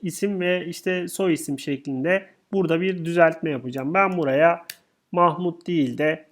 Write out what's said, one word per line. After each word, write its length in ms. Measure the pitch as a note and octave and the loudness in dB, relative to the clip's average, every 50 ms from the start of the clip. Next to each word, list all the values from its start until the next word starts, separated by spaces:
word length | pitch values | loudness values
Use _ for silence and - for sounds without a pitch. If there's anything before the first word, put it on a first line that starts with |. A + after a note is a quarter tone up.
| - | -8
isim 380 | F3 D#3+ - - G3+ G3+ F#3 | -8 -4 -2 -4 -2 -2 0
ve 260 | F3+ F3 F3+ F3+ - | 0 0 0 0 -2
işte 420 | E3+ F3 - - F#3+ F#3 F3+ F3 F3 | -6 -10 -6 -4 -4 -2 -2 -4 -6
soy 240 | - - G3 F#3 E3 | -4 -2 0 0 0
isim 260 | D3 - - C#3+ C3+ | 0 -2 -6 -6 -6
şeklinde 680 | - - C#3+ C3 - - C3+ C3 C3+ E3 F#3 G3 F#3+ - _ _ _ _ - | -4 -6 -6 -6 -4 -6 -6 -4 0 0 0 0 -2 -6 _ _ _ _ -2
burada 280 | G3 F#3 D#3 D#3+ E3 | 0 2 2 2 0
bir 240 | F3+ F#3+ F#3+ F#3 D#3+ | 0 -2 -2 -4 -4
düzeltme 460 | E3 E3+ F3 E3+ D#3+ E3 - - D#3+ | -4 4 6 6 4 4 0 -4 -4
yapacağım. 440 | D3 B2+ B2 B2+ B2 C3+ C3 C#3 E3 | -4 -4 -6 -8 -8 -6 -4 0 2
Ben 220 | G3 G3 F#3+ F#3 | 2 2 2 2
buraya 480 | F3+ D#3+ C#3 C3 C#3+ D#3 E3+ E3+ E3+ - _ - _ _ _ _ _ _ _ - | 0 0 2 4 6 6 4 4 2 -6 _ -20 _ _ _ _ _ _ _ 0
Mahmut 540 | F3+ F3 F3 D3+ D#3 F3+ F3 E3 - - | 4 4 4 2 2 -4 -4 -4 -6 -6
değil 320 | - F3 E3 C#3+ B2+ A#2+ - | -2 0 0 0 0 0 0
de 280 | D3+ D#3 D#3 D#3 - _ | 0 0 0 -2 -8 _